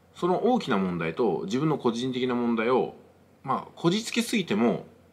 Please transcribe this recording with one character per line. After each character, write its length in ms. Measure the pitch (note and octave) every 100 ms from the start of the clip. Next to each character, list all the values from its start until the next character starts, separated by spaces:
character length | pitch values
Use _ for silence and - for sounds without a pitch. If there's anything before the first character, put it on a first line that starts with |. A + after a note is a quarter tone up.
| _ -
そ 120 | F3+
の 160 | F3+
大 160 | A3 B3
き 100 | -
な 80 | G2+
問 200 | F#2 F2
題 180 | E2 E2
と 280 | A2+ C#2+ F#2
自 120 | B2+
分 120 | D#3
の 80 | C#3
個 160 | B2
人 180 | A2+ C3
的 160 | B2 B2
な 80 | A#2+
問 220 | A#2+ A2+
題 120 | A2+
を、 260 | B2+ - - - - _ _
ま 240 | C3+ A#2 -
あ、 20 | -
こ 120 | E3+
じ 140 | G#3+
つ 80 | -
け 100 | A#3
す 140 | A#3 A3+
ぎ 100 | E3
て 100 | G#2
も、 300 | A#3 F3 - - -